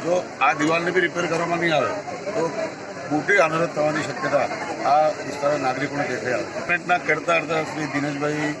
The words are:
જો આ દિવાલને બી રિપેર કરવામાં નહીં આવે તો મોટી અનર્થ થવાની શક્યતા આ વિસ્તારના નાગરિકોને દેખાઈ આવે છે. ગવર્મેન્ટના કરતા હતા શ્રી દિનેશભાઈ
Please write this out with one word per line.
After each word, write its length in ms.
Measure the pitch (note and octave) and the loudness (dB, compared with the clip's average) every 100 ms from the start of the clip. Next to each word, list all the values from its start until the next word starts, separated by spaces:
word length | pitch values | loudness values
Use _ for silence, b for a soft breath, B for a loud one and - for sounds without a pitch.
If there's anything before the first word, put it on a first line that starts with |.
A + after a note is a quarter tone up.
જો 200 | D3+ F3+ - - | 2 0 0 2
આ 120 | C3+ | 2
દિવાલને 380 | D#3 D3+ E3 E3+ | 4 2 2 2
બી 80 | F3+ | 2
રિપેર 260 | F3 E3+ E3+ | 2 0 0
કરવામાં 340 | E3 E3+ E3+ | 0 0 0
નહીં 160 | E3+ D3+ | 2 2
આવે 120 | A#2+ - - - - | 2 -2 -6 -8 -6
તો 200 | E3 E3 C#3+ D#3+ - - - - | -2 -2 -2 -6 -8 -12 -12 -4
મોટી 260 | D3 D3 G3+ | -2 2 4
અનર્થ 380 | D#3+ D#3+ E3 - | 4 4 0 0
થવાની 260 | D3+ D3+ | 0 0
શક્યતા 380 | C3+ C3 C#3+ C#3 A2 - - - A#2 | -4 -4 0 2 0 -4 -6 -2 2
આ 180 | D3 D#3 | 4 4
વિસ્તારના 500 | - B2+ C#3 C#3+ D3 | 2 -6 -2 0 0
નાગરિકોને 500 | C3 C3 C#3 C#3+ C3 | 0 -2 -4 -2 -2
દેખાઈ 260 | B2+ B2+ | -2 -2
આવે 100 | A#2 | -2
છે. 160 | G2+ - | -4 -6
ગવર્મેન્ટના 380 | - F3 E3 F3 | -2 -2 2 0
કરતા 380 | E3+ D#3 D3+ E3 | 2 -2 2 0
હતા 260 | D3+ D#3+ | 2 -2
શ્રી 240 | D#3 D3 D3+ | -2 -4 -4
દિનેશભાઈ 720 | C#3+ C#3+ C#3+ D3 D3+ D3+ D3+ | -2 -2 -2 -2 0 -2 -4